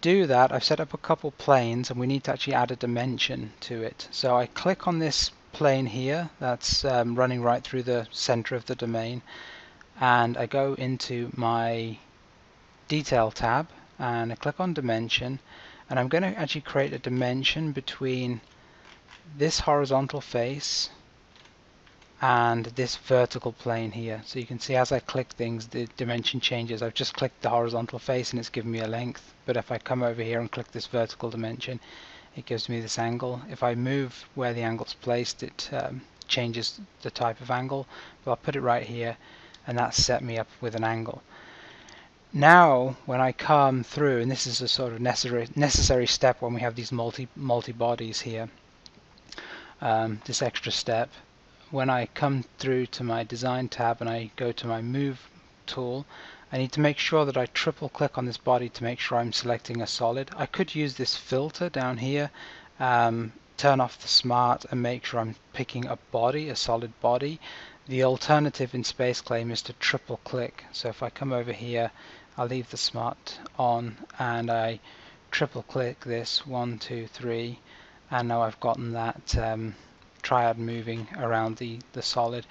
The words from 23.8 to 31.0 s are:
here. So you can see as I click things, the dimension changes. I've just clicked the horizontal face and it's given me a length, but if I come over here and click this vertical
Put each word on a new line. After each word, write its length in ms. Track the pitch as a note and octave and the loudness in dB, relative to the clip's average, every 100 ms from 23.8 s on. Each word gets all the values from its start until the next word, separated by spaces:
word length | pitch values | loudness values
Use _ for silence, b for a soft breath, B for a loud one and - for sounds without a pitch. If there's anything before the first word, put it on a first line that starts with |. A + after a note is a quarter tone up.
| A2+ | -4
here. 280 | A#2 A2+ G#2+ | -6 -8 -8
So 160 | - C3 | -8 -10
you 60 | A#2 | -8
can 120 | A#2+ | -8
see 160 | - | 0
as 160 | C3 B2+ | 2 4
I 80 | C3 | 0
click 300 | - C3 B2+ | -2 -4 -4
things, 400 | - A#2 A#2 A2+ | -4 -4 -4 -6
the 180 | B2 A#2 - | -6 -6 -4
dimension 440 | A#2+ A#2 - B2+ | -2 -2 -2 -2
changes. 420 | - A#2+ A#2 A2 | 0 -2 -2 -4
I've 120 | A#2 | -4
just 200 | - C3 | -2 -4
clicked 280 | - C3 - | -2 -4 -2
the 80 | A#2 | 0
horizontal 500 | A#2 A#2 A#2 A#2 A#2+ | 2 2 0 -4 -4
face 300 | - B2+ A#2+ | -2 -2 -2
and 100 | B2 | -4
it's 80 | A2+ | -4
given 240 | B2 A2+ | -6 -4
me 80 | A2+ | -4
a 80 | A2 | -2
length, 440 | A2+ B2 - - - - | -4 -6 -8 -16 -10 -2
but 100 | A#2+ | -2
if 140 | - | -2
I 80 | A#2 | -6
come 240 | - B2+ | -2 0
over 200 | A#2+ A#2 | 0 0
here 180 | A2+ A#2 | -2 -2
and 100 | A#2 | -2
click 220 | - A#2 | -6 -8
this 140 | A#2 - | -10 -4
vertical 440 | B2 | 0